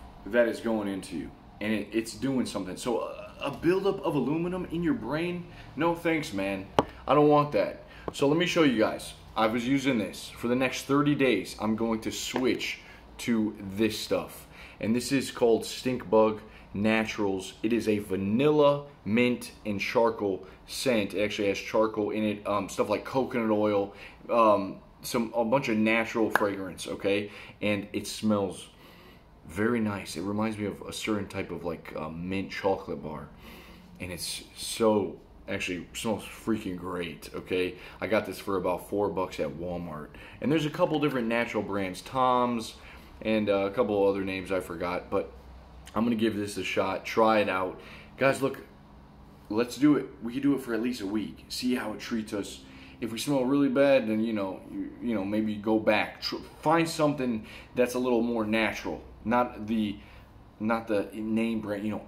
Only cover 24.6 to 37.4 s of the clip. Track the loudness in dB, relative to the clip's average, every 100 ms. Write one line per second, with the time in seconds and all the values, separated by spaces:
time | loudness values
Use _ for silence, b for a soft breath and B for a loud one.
24.6 | 2 -8 -16 -16 -4 -2 0 0 2 2
25.6 | 2 2 4 4 2 0 0 2 0 -2
26.6 | -8 -8 -10 -4 0 0 -2 B B B
27.6 | -2 -2 -2 -6 -6 -4 0 2 0 -6
28.6 | -16 B B B B B B -20 -10 0
29.6 | 2 2 0 -2 -6 -6 -4 -2 -2 -2
30.6 | -4 -6 -10 -8 -2 -2 -2 -6 -6 -6
31.6 | -6 -6 -8 -8 -8 -6 -4 -4 -4 -2
32.6 | 0 0 -4 -8 -8 -10 -12 B B B
33.6 | B B B -12 -10 -8 -8 -10 -12 -12
34.6 | -8 2 4 4 2 -6 -16 -20 -8 -6
35.6 | -4 -6 -8 -8 -4 -4 -6 -8 -2 -2
36.6 | -2 -6 -6 -6 -6 -8 -12 -12